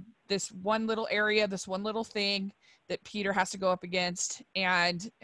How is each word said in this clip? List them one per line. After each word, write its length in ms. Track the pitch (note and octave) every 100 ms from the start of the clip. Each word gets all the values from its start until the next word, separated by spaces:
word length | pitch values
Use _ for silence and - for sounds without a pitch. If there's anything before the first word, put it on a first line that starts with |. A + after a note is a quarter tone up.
| G3 - -
this 200 | G3 -
one 360 | F#3+ F#3 A3 A3
little 200 | A3 A3+
area, 360 | G#3 G#3+ G#3+ G#3
this 200 | F#3+ -
one 160 | F#3
little 200 | G#3 G#3+
thing 500 | A3 G#3+ G3+ G3+ G3 - _ - -
that 160 | F3+
Peter 300 | - G#3 G3
has 160 | G3 F#3
to 80 | F#3+
go 120 | F#3+
up 120 | F3+
against. 580 | F3+ F3+ F3+ F3 - - - -
And, 540 | F#3 F3+ F3 F3 G#3+ -